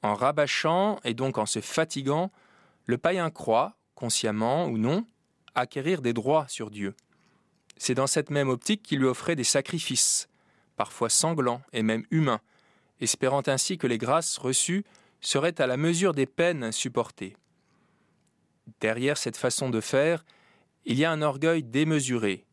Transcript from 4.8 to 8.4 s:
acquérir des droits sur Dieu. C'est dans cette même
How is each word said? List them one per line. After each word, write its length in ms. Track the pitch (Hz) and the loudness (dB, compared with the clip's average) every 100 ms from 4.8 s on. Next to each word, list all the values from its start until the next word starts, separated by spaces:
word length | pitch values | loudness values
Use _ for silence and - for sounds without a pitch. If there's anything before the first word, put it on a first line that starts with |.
| 113 170 233 _ _ _ - | 2 0 -2 _ _ _ -8
acquérir 480 | - 127 - 139 180 | -4 -4 -4 -2 0
des 100 | 127 | 0
droits 320 | 117 113 156 135 | -2 2 2 0
sur 220 | - 110 | -8 -10
Dieu. 240 | 104 98 98 _ _ _ _ _ _ _ - | -6 -8 -8 _ _ _ _ _ _ _ -10
C'est 160 | - | -2
dans 120 | 127 135 | 0 2
cette 240 | - 143 | 0 0
même 200 | 143 | 0